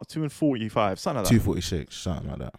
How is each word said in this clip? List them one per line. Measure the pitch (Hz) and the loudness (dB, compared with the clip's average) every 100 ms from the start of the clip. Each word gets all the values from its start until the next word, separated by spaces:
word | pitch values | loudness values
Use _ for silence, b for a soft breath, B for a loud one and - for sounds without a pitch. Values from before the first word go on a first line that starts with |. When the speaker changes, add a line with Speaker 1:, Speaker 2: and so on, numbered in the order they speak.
| - | -2
Speaker 1:
two | 160 | -4
and | 151 | -4
forty-five, | - 151 123 110 - 104 92 | 0 2 2 0 2 2 0
something | 190 135 | -2 0
like | 95 | 4
that. | |
Speaker 2:
Two | 113 | 6
forty-six, | - - - 87 69 - | 4 0 -2 -4 -6 -8
something | 92 82 - | -6 -6 -6
like | - | -8
that. | - | -10